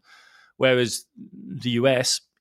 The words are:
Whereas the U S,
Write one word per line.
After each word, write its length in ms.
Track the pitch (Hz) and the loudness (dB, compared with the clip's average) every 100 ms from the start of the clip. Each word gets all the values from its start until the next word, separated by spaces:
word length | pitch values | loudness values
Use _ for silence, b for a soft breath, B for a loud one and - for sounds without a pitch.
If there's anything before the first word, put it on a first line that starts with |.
| B B B B B - | B B B B B 0
Whereas 480 | 131 127 120 - - - - | 2 4 2 -4 -12 -20 -20
the 380 | - - - 117 | -18 -14 -8 -4
U 160 | 117 131 | 2 2
S, 340 | 127 127 - - _ | 2 0 -4 -8 _